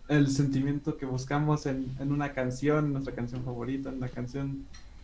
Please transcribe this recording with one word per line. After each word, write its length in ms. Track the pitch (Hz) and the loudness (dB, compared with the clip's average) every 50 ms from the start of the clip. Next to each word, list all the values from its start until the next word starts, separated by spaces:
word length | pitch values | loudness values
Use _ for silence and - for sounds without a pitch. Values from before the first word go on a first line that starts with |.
| - | 0
el 220 | - 147 147 143 135 | 4 6 6 6 6
sentimiento 680 | - 147 143 135 135 135 139 143 143 143 - 156 147 | 4 4 4 4 4 2 2 2 0 0 -2 -2 -4
que 80 | - 139 | -2 -2
buscamos 640 | 127 127 127 - - 143 147 151 151 151 151 - | -4 -4 -4 -2 0 0 2 4 4 4 2 2
en, 280 | 143 131 135 131 131 - - | 0 -2 -2 -2 -4 -4 -4
en 120 | 139 139 | -2 0
una 220 | 143 147 143 139 - | 0 0 0 0 0
canción, 600 | 131 127 127 123 - 139 147 151 151 151 143 139 | 0 0 0 0 0 2 4 4 4 4 2 0
nuestra 200 | 135 135 123 - | 0 -2 -4 -4
canción 300 | 120 120 120 127 127 127 | -4 -4 -4 -4 -6 -6
favorita, 460 | 127 120 120 117 127 135 135 135 135 | -4 -4 -4 -4 -2 -2 -2 -4 -4
en 80 | 131 | -4
una 120 | 127 127 123 | -4 -4 -4
canción 560 | - 123 123 120 135 139 139 139 139 139 135 - - - - - - - | -4 -4 -6 -4 -4 -4 -2 -2 -4 -6 -8 -10 -14 -16 -16 -16 -16 -16